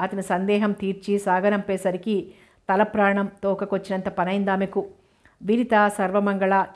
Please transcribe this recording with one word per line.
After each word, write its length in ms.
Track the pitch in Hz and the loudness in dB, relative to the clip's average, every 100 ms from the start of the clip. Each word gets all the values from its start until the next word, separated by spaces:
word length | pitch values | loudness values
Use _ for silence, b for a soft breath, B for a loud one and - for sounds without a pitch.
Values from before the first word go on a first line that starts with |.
అతని 200 | 190 196 | -6 -4
సందేహం 500 | 185 185 196 208 208 | -2 -2 0 2 0
తీర్చి 480 | 196 190 196 - 202 | -2 -4 -4 -2 -2
సాగనంపేసరికి 1120 | 190 180 202 202 202 190 185 180 226 202 175 B B B - | 0 2 2 0 -2 -2 -2 -2 -2 -2 -4 B B B 0
తల 100 | 196 | 2
ప్రాణం 460 | 214 214 196 202 196 - | 2 2 2 2 -2 -2
తోకకొచ్చినంత 640 | 196 190 196 190 196 190 185 | -2 -2 -2 -4 -4 -6 -4
పనైందామెకు. 760 | 175 175 202 196 190 190 196 190 - b b b b | -2 -2 0 0 0 0 -2 -6 -8 b b b b
విరిత, 480 | 185 233 233 214 208 208 | 0 0 2 4 4 2
సర్వమంగళ 680 | 190 202 202 196 190 190 185 | 0 0 0 0 2 2 0